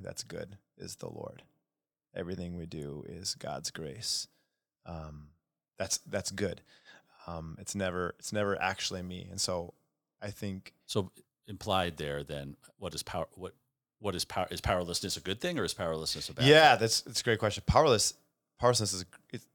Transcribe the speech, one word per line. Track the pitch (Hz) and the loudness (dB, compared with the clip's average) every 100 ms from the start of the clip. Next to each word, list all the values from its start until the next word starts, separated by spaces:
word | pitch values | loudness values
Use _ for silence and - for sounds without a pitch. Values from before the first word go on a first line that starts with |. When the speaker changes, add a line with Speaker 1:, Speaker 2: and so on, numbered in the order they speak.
Speaker 1:
that's | 92 - | -12 -12
good | - 82 - 101 _ - | -12 -12 -12 -16 _ -16
is | 87 - | -14 -12
the | - | -12
Lord. | - - - - _ _ _ _ _ _ 95 | -10 -12 -14 -20 _ _ _ _ _ _ -10
Everything | 87 90 87 87 | -8 -6 -8 -8
we | 82 | -10
do | 80 71 71 - | -10 -10 -10 -12
is | 87 95 | -10 -8
God's | - - 71 - | -8 -8 -8 -8
grace. | - 78 67 - - - _ _ _ _ _ 82 | -10 -10 -8 -6 -6 -8 _ _ _ _ _ -14
Um, | 82 78 76 76 _ _ _ _ - | -12 -10 -14 -18 _ _ _ _ -6
that's, | 95 - - | -4 -4 -4
that's | 101 - | -4 -4
good. | 98 98 85 - - - - _ - - | -2 -4 -4 -14 -20 -20 -20 _ -18 -10
Um, | 82 80 80 | -8 -8 -10
it's | 98 | -6
never, | 101 92 90 87 - | -2 0 0 -4 -6
it's | - | -6
never | 104 101 98 | -2 0 2
actually | 95 95 - 95 | 0 0 -4 -6
me. | 90 90 90 | -8 -10 -10
And | 95 | -4
so | - 90 85 - _ _ _ - | -2 -2 -6 -14 _ _ _ -14
I | 104 | -12
think | 98 104 95 - _ - | -8 -6 -8 -12 _ -6
Speaker 2:
So | 110 95 - - _ - | -2 -2 -6 -20 _ -14
implied | 92 110 95 87 76 | -8 0 2 2 -2
there, | 73 71 | -4 -4
then, | 71 73 69 69 - - | -6 -8 -8 -14 -20 -10
what | 90 | -8
is | 78 | -8
power-, | - 90 80 | -6 -6 -6
what, | - 90 - _ _ _ _ | -8 -14 -14 _ _ _ _
what | 104 87 | -4 -2
is | - | -2
power-, | 98 90 | -2 -2
is | 87 | -2
powerlessness | - 92 87 87 95 - | 2 2 0 -2 -4 -4
a | |
good | 92 101 | -4 -4
thing | 175 160 | -2 -2
or | |
is | 90 | -2
powerlessness | - 87 80 78 78 - | -2 -2 -2 -4 -6 -6
a | |
bad | 62 131 | 4 10
Speaker 1:
Yeah, | 156 151 | 12 12
Speaker 2:
thing? | 117 | 10
Speaker 1:
that's, | 113 - | 6 2
that's | - 117 | 0 -2
a | |
great | - 110 | 2 4
question. | 107 98 - | 2 0 4
Powerless, | 127 156 107 - - _ _ _ - | 6 8 6 4 -2 _ _ _ 2
powerlessness | 120 117 104 | 4 4 2
is, | 95 90 - _ | -2 -8 -16 _
it's, | 117 - | -14 -14